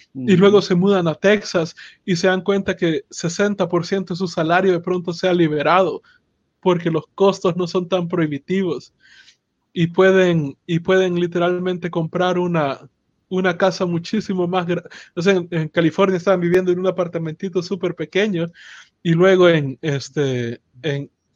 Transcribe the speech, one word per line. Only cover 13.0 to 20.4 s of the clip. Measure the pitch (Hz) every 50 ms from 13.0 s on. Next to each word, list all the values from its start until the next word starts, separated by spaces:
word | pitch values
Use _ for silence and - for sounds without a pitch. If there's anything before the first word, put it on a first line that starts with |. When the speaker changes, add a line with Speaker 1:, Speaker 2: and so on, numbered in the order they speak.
| _ _ _ _ _ -
Speaker 1:
una | 190 185 190 185 170
casa | 175 190 190 185 - 190
muchísimo | 175 170 165 170 - - 214 - - 190 180 175
más | 175 185 185 175
gra-, | 175 175 175 - - - - - - -
o | 175
sea, | 165 202 196
en, | 180 170 170
en | 175 160 160 156
California | - 175 165 156 151 - 196 190 185
estaban | 170 170 202 190 180
viviendo | 175 170 180 185 185 180 175
en | 180
un | 185
apartamentito | 185 175 185 175 170 170 165 165 156 156 - 196 190 175 180 170
súper | - 202 175 190 175 165
pequeño | - 160 156 - 185 208 220 185 165 170 170 - - - - - - - _ _ _
y | - 175 165
luego | 165 185 190 190 185 180
en, | 175 165 156 143 135 127 -
este, | - 156 139 135 - - - 156 143 135 127 123